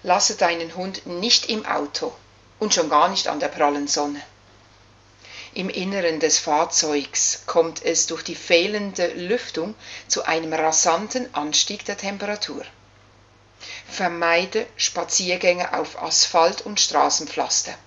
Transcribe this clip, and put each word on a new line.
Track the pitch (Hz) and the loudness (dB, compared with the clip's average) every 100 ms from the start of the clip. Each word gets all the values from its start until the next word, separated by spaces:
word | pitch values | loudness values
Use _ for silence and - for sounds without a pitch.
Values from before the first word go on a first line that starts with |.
lasse | 214 202 196 208 | 4 4 4 2
deinen | 175 170 165 170 | 2 2 -6 -6
Hund | 190 190 185 | -8 -8 -8
nicht | 175 226 - - | -4 2 2 2
im | 220 - | -4 -2
Auto | 151 147 - 160 - - - - _ | -4 -4 -6 -6 -8 -20 -20 -20 _
und | 214 | 0
schon | 185 160 | 2 4
gar | 147 175 | 4 4
nicht | 196 - | 2 -2
an | 151 | -2
der | 151 | -4
prallen | - 147 143 143 | 2 2 2 -2
Sonne. | 156 147 143 - _ _ - _ _ _ _ _ _ - - - | -2 -2 -6 -12 _ _ -20 _ _ _ _ _ _ -20 -18 -10
Im | - 147 | -6 -6
Inneren | - 185 196 175 160 | -4 -4 0 0 2
des | 151 - | 2 2
Fahrzeugs | - 151 170 - 160 147 135 - - - - | 2 2 2 2 0 0 -2 -2 -2 -2 0
kommt | 170 165 160 | 2 2 0
es | - 165 - | -2 0 -2
durch | 160 | -4
die | - 160 | -8 -10
fehlende | - 170 190 208 202 185 175 | 4 4 4 -2 -4 -2 -2
Lüftung | - 175 240 - 170 180 220 - - - | -2 -2 -2 -2 -6 -6 -8 -16 -18 -4
zu | 190 - | -2 0
einem | 165 165 | -2 0
rasanten | 160 160 156 180 170 214 254 247 | 0 2 4 2 2 0 -4 -4
Anstieg | 147 151 151 - 202 - | -4 0 0 0 -4 -8
der | - | -6
Temperatur. | 196 202 208 208 - - - - _ _ _ _ _ _ _ _ - - - | -6 -4 -4 -4 -6 -8 -12 -18 _ _ _ _ _ _ _ _ -16 -16 -12
Vermeide | - 180 170 170 170 190 220 - - | -2 -2 2 4 4 2 -2 -4 -2
Spaziergänge | - 175 170 - 185 180 185 175 175 - | -2 -2 -2 -2 0 2 2 2 -2 -2
auf | 151 - | -4 -6
Asphalt | 165 - - 170 170 208 | 0 2 4 6 4 2
und | 214 208 | -6 0
Straßenpflaster. | - 147 143 - 156 - 127 - - - | 2 4 4 2 -2 -4 0 0 -2 -10